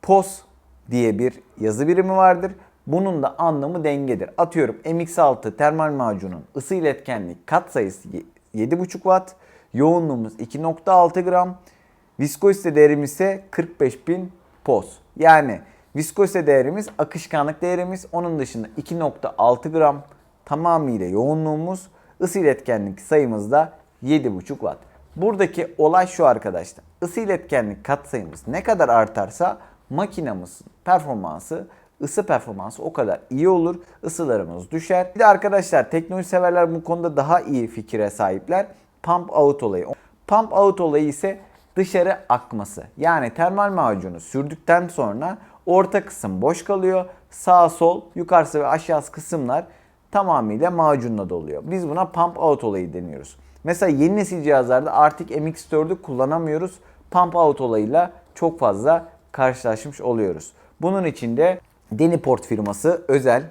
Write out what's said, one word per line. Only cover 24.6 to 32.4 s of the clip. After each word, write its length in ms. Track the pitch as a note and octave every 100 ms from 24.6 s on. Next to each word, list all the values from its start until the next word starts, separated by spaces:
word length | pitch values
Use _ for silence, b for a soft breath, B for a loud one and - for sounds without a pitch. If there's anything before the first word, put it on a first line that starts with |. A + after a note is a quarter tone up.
watt. 180 | F#2 C#2+ - b _ D#3
Buradaki 580 | G3+ G3 F#3 - D3+ -
olay 280 | D3+ F3+ F3+
şu 200 | - D3+
arkadaşlar. 580 | A#2 G#2 F2+ F#2 - _ -
Isı 180 | F3 A3+
iletkenlik 640 | G#3+ F3+ - C3+ G#2+ G2
katsayımız 640 | - C#3+ - B2 E2 - -
ne 140 | D#3
kadar 260 | G3 G3 C#3
artarsa 680 | A#2 A2 - F#2+ - F3 - B B _
makinamızın 760 | C#3+ G3+ G3 C#3+ F#2+ F2+ - - _
performansı, 840 | - F#3 D3 A2+ E2+ D#2 - E3 F#3+ b b -
ısı 240 | C#3+ - G#3
performansı 560 | C3+